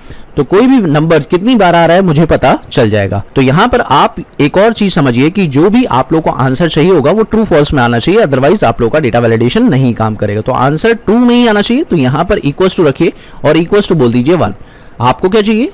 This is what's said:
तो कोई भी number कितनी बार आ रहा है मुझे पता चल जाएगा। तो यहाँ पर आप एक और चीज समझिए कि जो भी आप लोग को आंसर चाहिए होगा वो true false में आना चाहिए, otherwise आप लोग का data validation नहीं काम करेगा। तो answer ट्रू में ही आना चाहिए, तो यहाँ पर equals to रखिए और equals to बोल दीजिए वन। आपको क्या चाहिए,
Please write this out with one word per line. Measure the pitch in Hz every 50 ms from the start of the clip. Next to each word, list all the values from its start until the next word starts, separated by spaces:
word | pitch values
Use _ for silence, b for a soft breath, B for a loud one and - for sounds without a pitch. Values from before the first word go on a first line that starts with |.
| B B B B B B - -
तो | 139
कोई | - 180 196 254 262
भी | 269 254 202
number | 160 143 151 156 165 170 151
कितनी | 143 - 185 170 190 240 262
बार | 220 190 175 170
आ | 170 165
रहा | 160 170
है | 185
मुझे | 202 175 151 147 170
पता | 156 160 - - 135 302 311 - -
चल | - 143 120 107
जाएगा। | 104 104 98 95 101 101 - - -
तो | 143
यहाँ | 131 127 131 175 220 247
पर | 262 240
आप | - - 131 147 185 226 - - - - - -
एक | 143 143 - 180
और | 202 233 220
चीज | - 208 196 -
समझिए | 185 - 233 233 123 135 160
कि | 185 202 196 156
जो | 127 139 165 208
भी | 202 247 254
आप | - - 127 131 - 165
लोग | 165 160
को | 175
आंसर | - - 131 131 131 131 175 160
चाहिए | - 160 147 185
होगा | 190 160 123 143
वो | 190 220 214
true | - - 214 220
false | - 175 147 147 - 156
में | 139 120
आना | 120 120 117
चाहिए, | - 165 185 226
otherwise | 220 156 139 127 135 139 117 104 -
आप | 113 110 -
लोग | 120 113 123
का | 156
data | 156 120 101 120
validation | 120 113 113 110 117 123 - 226 254 240
नहीं | 147 127 135 123 110
काम | - 110 107 107
करेगा। | 101 107 104 101 107
तो | 107 - 127
answer | 123 123 139 151 156 - 220 226
ट्रू | 220 - - 208 240
में | 247 240 240
ही | 240 247 226
आना | 208 208
चाहिए, | 202 - 233 269 -
तो | - 220 160
यहाँ | 127 127 139 143 175
पर | - 214 -
equals | - 139 143 - 185 190 - -
to | 175 143
रखिए | 131 - 165 185 B B B B B B -
और | 139 156 160
equals | 170 165 202 208 202 -
to | 190
बोल | 156 127 120 117
दीजिए | 123 120 143 180
वन। | 165 120 - - - B B B B B B B B
आपको | 113 127 - - - 185
क्या | 196 220
चाहिए, | 202 214 226 214 262 392